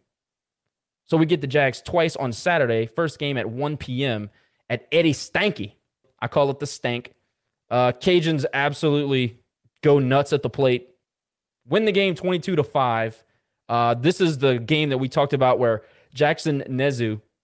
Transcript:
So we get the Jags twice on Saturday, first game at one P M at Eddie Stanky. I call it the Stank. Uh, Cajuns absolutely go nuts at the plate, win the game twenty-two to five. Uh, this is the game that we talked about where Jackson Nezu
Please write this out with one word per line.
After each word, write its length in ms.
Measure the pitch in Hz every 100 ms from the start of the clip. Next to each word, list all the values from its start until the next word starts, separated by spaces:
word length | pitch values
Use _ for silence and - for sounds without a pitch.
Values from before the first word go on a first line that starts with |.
| _ _ _ _ _ _ _ _ _ _ -
So 100 | 165
we 100 | 156
get 140 | 165
the 80 | 139
Jags 340 | 143 139 120
twice 360 | - 175 165 -
on 160 | 131
Saturday, 540 | 110 180 170 127 113 113
first 320 | - 165 -
game 180 | 143 131
at 120 | 107
one 280 | 120 147 151
P 260 | - 127
M 260 | 139 107 107 _ _ _ -
at 160 | 120 -
Eddie 220 | - -
Stanky. 640 | 139 - 156 208 - 101 - _ _ _ _
I 80 | 120
call 220 | 156 139
it 100 | 135
the 80 | 147
Stank. 460 | - 123 120 - _ _ _ _ _ -
Uh, 220 | 120 123
Cajuns 500 | 123 190 175 160 156 139
absolutely 840 | 139 143 143 156 147 143 135 123 - _ _ _ _
go 160 | 147 143
nuts 360 | 127 135 143
at 100 | 147
the 60 | 127
plate, 400 | 143 135 123 - _ _ _ _ _ _ _ 120
win 200 | 175 220
the 80 |
game 220 | 196 196 175
twenty-two 420 | 185 180 196 165
to 80 | 135
five. 580 | 143 127 113 113 - _ _ _ _ -
Uh, 240 | 117 117
this 260 | 120 147 -
is 200 | 175 143
the 200 | 135 123
game 300 | 113 151 151
that 80 | 131
we 100 | 131
talked 240 | 160 143
about 260 | 139 131 120
where 260 | 120 107 - _ _
Jackson 500 | 127 147 160 160 143 -
Nezu 540 | 127 139 127 113 107 - _